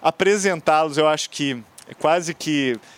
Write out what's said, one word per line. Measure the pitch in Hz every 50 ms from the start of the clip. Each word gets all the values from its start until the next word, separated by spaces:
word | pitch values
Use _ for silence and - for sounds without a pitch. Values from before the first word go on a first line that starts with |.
Apresentá-los, | - 160 - - 190 190 208 208 190 202 180 165 - - 156 156 160 156 143
eu | 151 156
acho | 151 156 151 - -
que | - - 147 139 131 120 107 - _ - - -
é | -
quase | - - 151 165 180 170 165 160
que | - - 156 151 143 139 127 120 104 - - -